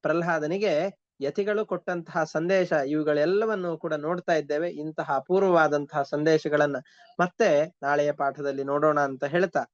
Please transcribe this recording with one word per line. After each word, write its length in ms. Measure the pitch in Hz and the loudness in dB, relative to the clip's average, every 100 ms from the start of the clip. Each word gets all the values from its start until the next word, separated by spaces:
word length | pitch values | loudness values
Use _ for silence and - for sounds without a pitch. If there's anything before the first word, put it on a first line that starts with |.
ಪ್ರಹ್ಲಾದನಿಗೆ 960 | 151 160 175 165 151 185 208 151 190 - _ _ | 0 -2 0 -2 -2 -2 0 0 -2 -6 _ _
ಯತಿಗಳು 440 | 139 151 202 208 214 | -6 -2 -2 -2 -2
ಕೊಟ್ಟಂತಹ 580 | 175 - 175 165 165 | -6 -4 -6 -4 -4
ಸಂದೇಶ, 480 | 156 156 170 190 175 | -2 -2 0 2 2
ಇವುಗಳೆಲ್ಲವನ್ನೂ 1040 | 160 135 151 151 147 151 196 220 208 180 160 | 0 0 -2 0 2 2 2 0 -2 -4 -6
ಕೂಡ 160 | 170 | -6
ನೋಡ್ತಾ 400 | 156 151 175 - | -4 -4 -4 0
ಇದ್ದೇವೆ. 380 | 160 143 147 175 | 0 0 -2 -2
ಇಂತಹ 440 | 151 156 156 160 139 | -6 -8 -6 -2 -2
ಅಪೂರ್ವವಾದಂತಹ 880 | - 185 196 170 156 147 143 151 | 2 2 4 4 4 2 -2 -4
ಸಂದೇಶಗಳನ್ನ 760 | 139 147 156 156 156 147 147 135 - _ - - | -2 0 2 2 2 2 2 0 -10 _ -20 -2
ಮತ್ತೆ 540 | 175 _ 220 147 160 _ | -2 _ 2 4 0 _
ನಾಳೆಯ 280 | 139 143 147 | -2 2 0
ಪಾಠದಲ್ಲಿ 520 | 147 143 139 143 135 | 0 -2 -2 -4 -4
ನೋಡೋಣ 360 | 139 143 151 147 | -2 2 2 2
ಅಂತ 240 | 139 135 | 0 -2
ಹೇಳ್ತಾ 420 | 156 165 185 156 120 | -6 -2 -2 -2 -6